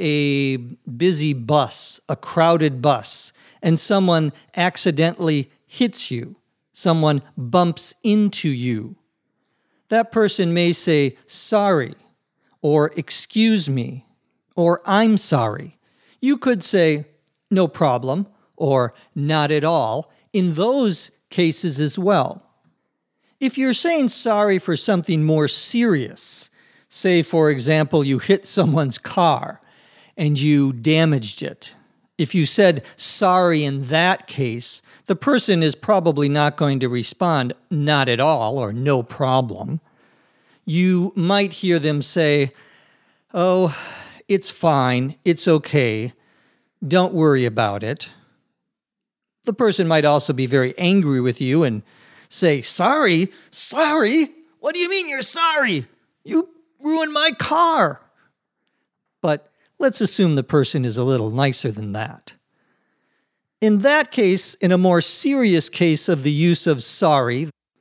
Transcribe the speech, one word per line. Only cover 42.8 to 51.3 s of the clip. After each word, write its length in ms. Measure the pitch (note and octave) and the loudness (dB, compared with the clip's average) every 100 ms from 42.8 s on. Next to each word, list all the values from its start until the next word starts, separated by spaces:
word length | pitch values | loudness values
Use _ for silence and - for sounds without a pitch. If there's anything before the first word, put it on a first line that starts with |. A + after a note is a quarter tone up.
| _ _ _ _ _ | _ _ _ _ _
"Oh, 440 | F3 F3+ F#3 F3+ C#3 - - - - - | -2 2 2 0 -2 -14 -18 -20 -20 -2
it's 240 | G3 - | -2 -2
fine. 640 | - E3+ C#3 B2+ B2 C3+ - | -2 0 2 2 0 -2 -2
It's 220 | F3+ E3 - | -2 0 2
okay. 640 | D#3 - D3 B2 A2 A#2+ - _ _ _ _ _ _ D3 | 2 2 0 0 -2 -6 -10 _ _ _ _ _ _ 0
Don't 280 | F3+ F3+ | 2 2
worry 300 | F#3 D#3 C3+ | 2 2 4
about 400 | A#2+ A2 G#2+ G2+ | 0 0 -2 -2
it." 240 | A2 D3 - - _ _ _ _ _ _ _ _ _ _ _ _ - | -6 -8 -12 -18 _ _ _ _ _ _ _ _ _ _ _ _ -8
The 60 | |
person 340 | G3+ A3+ F#3+ E3 | 0 0 2 2
might 200 | D#3+ D3 | 2 4
also 260 | D3 - | 2 0
be 140 | C3 B2+ | -4 0
very 260 | C3+ B2+ - | 0 0 0
angry 420 | F3+ G3 D#3 C3 | 2 2 2 0
with 180 | B2 | 0